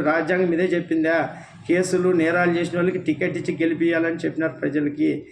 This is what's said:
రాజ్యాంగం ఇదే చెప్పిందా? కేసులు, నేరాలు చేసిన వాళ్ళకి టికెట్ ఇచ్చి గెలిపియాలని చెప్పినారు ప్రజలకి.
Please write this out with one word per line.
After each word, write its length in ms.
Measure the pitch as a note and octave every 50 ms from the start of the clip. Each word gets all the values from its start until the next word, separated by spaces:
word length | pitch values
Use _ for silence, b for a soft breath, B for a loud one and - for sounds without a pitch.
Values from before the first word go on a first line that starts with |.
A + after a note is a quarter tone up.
రాజ్యాంగం 520 | D3+ D3 D#3 E3 D#3+ D#3 F#3 F3+ F#3 F3 D#3+
ఇదే 120 | D#3+ F#3
చెప్పిందా? 640 | F3+ F3+ F3 E3+ - E3 D#3+ D#3 D#3+ E3 D#3+ C#3+ B2 B B B B B B - -
కేసులు, 420 | E3+ F3+ F#3 F3+ F3+ F3+ F3+ F#3
నేరాలు 420 | F3+ E3+ D#3+ D#3+ E3+ F3+ F3+ F3
చేసిన 240 | E3+ E3+ F3 E3 E3+
వాళ్ళకి 220 | F3 F3 F#3 F3+ F3+
టికెట్ 400 | - D#3+ D3+ - F#3 F3 - F3
ఇచ్చి 180 | - - F3+
గెలిపియాలని 600 | - E3 E3 E3 D3+ E3+ E3+ E3+ D#3+ E3 E3 E3
చెప్పినారు 380 | E3 - D#3 D3+ D#3 D#3+ D#3+ D3
ప్రజలకి. 720 | - D3 D3 C#3 D3+ D3 D3 - D3+ D#3 D#3 C#3 C#3 B B